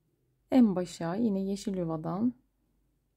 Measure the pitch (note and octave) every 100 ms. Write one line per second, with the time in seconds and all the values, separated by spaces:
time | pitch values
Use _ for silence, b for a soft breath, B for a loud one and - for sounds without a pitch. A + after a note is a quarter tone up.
0 | _ _ _ _ _ C4+ A3+ F3+ F3+ -
1 | E3 G3 A#3 F#3+ F#3+ G3 G#3+ F#3 E3 D#3+
2 | D#3 F3+ B3 - _ _ _ _ _ _
3 | _